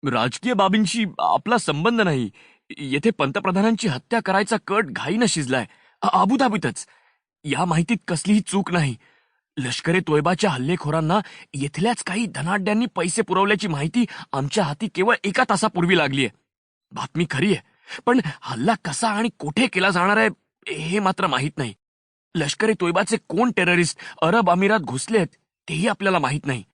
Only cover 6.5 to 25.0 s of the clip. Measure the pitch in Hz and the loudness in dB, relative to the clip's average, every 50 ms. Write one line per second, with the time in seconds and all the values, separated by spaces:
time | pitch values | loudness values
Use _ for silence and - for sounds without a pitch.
6.5 | 202 208 - 123 107 - - _ _ _ _ _ _ _ _ _ _ _ _ 151 | 0 0 -4 -4 -6 -6 -14 _ _ _ _ _ _ _ _ _ _ _ _ -4
7.5 | 139 - 175 180 170 160 170 - 233 - _ - 175 156 - 185 208 208 185 - | -2 -2 0 0 2 0 2 0 -2 -4 _ -4 -6 -4 0 2 2 2 2 0
8.5 | - 202 196 - 175 175 156 139 120 - _ _ _ _ _ _ _ _ _ _ | -2 -2 -2 0 0 0 0 0 -2 -6 _ _ _ _ _ _ _ _ _ _
9.5 | _ - 131 127 120 - - 165 170 190 180 - 156 147 147 170 185 - - 196 | _ -6 -6 -6 -6 -4 -2 0 0 0 0 2 0 2 2 2 0 2 0 -2
10.5 | 156 127 127 139 180 175 - 147 156 165 160 156 175 214 190 - - - - _ | 0 -2 -2 -2 -2 -2 -2 -2 -2 0 0 2 0 0 0 -4 -14 -20 -20 _
11.5 | - 139 135 143 _ - 175 226 240 - - - 185 208 240 190 - 135 139 170 | -8 -6 -6 -6 _ -2 -2 0 -2 -2 -4 -6 -4 -4 -4 -4 -6 -6 -4 -2
12.5 | 196 208 190 208 208 214 240 220 _ - 170 190 160 - 220 - 180 190 196 202 | -2 -2 0 0 0 0 0 -2 _ -4 -4 -2 0 -2 -2 0 2 0 2 2
13.5 | 214 190 - 202 160 139 143 165 - 247 240 - - - - _ - 139 135 143 | 2 0 0 -4 -2 -2 -2 -2 2 0 0 0 -2 -14 -12 _ -4 -4 -4 -2
14.5 | - 214 190 143 147 - - 202 _ - 185 220 240 - - 196 190 - 254 - | 0 0 0 0 -2 -6 -6 -6 _ 0 2 2 2 0 0 -2 0 0 2 2
15.5 | 214 180 - 214 - 180 170 175 185 170 156 139 135 139 135 107 - _ _ _ | 2 0 0 0 0 0 2 4 4 2 2 2 0 0 -2 -2 -4 _ _ _
16.5 | _ _ _ _ _ _ _ _ - - - - _ 156 170 - - 131 156 208 | _ _ _ _ _ _ _ _ -12 -12 -12 -8 _ -4 -4 -2 -2 -2 0 0
17.5 | 190 135 - _ _ _ _ - - - _ - 240 262 190 156 - - - - | 0 -2 -4 _ _ _ _ -18 -18 -6 _ 2 2 2 2 0 -6 -10 -10 -10
18.5 | 131 113 123 185 226 - _ 175 143 - - 226 208 208 226 233 - _ - 147 | -6 -2 0 0 0 0 _ -8 -4 -2 -2 -2 0 0 -2 -2 -4 _ -10 -6
19.5 | 151 - 254 233 - 180 185 196 190 180 175 190 208 202 - - 175 _ _ _ | 0 0 0 0 0 0 0 2 2 2 2 4 4 4 2 0 0 _ _ _
20.5 | _ _ _ - - 151 156 165 180 214 208 190 190 - 190 180 135 123 131 151 | _ _ _ -12 -10 -8 -6 -2 -2 0 0 0 0 0 0 0 0 0 -2 -2
21.5 | - - 135 117 98 _ _ _ _ _ _ _ _ _ _ _ _ 175 151 147 | -4 -4 -6 -6 -6 _ _ _ _ _ _ _ _ _ _ _ _ -4 -2 -2
22.5 | - - 208 220 220 - 180 170 165 180 208 - 220 220 _ _ - 175 240 247 | -2 0 0 0 2 2 0 0 2 0 0 0 -2 -4 _ _ 0 0 0 2
23.5 | - - 185 170 175 170 175 151 - _ - - - - - 160 185 233 220 180 | 2 2 2 4 4 4 2 0 -2 _ -16 -20 -6 0 0 2 4 4 4 4
24.5 | 175 180 196 196 214 220 156 120 127 131 | 4 4 4 2 2 2 0 -2 -6 -6